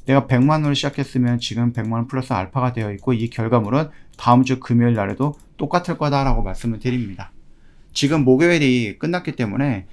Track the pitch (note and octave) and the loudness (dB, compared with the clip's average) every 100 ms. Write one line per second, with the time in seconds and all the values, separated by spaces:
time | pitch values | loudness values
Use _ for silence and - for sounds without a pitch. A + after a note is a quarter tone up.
0 | - C3+ - B2 C3+ D#3 D3 C#3 D3 C#3 | 0 2 4 4 4 2 0 -2 -2 -4
1 | C3+ B2+ B2 A#2+ - G#2+ A#2+ A2+ A2 A2+ | -4 -2 0 0 -4 -2 -2 -2 -4 -4
2 | A#2+ C3 B2+ G#2+ F#2 C3+ B2 A#2+ G#2 G2 | -4 -6 -4 -4 -4 -2 -2 -2 -6 -6
3 | - A#2 A2+ - A2 A#2+ G#2 C3+ D#3 - | -2 -2 -2 -4 0 0 2 0 -2 -8
4 | - - A#2+ B2 B2+ B2+ - A#2 A#2+ A2+ | -20 -4 2 4 4 0 0 2 2 2
5 | G2 G#2 C#3+ D3 - - F#3 F3+ F3+ D#3+ | -2 -2 -4 -6 -14 -10 -2 -2 -2 -4
6 | D3 C#3 C#3 A#2+ G2+ F#2 A#2 G#2+ B2+ B2 | -2 0 2 2 0 -4 -6 -4 -4 -4
7 | G#2 F#2 F#2+ - - - - - - - | -4 -10 -14 -18 -20 -20 -20 -20 -14 -2
8 | C#3 D#3 C3 C3 E3+ E3+ C#3 B2 G#2+ F#2+ | 0 2 4 4 4 4 2 2 0 -4
9 | D3+ F3+ - C3+ A2+ G#2 C#3+ G#2 - | -4 -4 -4 -4 -4 -2 -2 -4 -8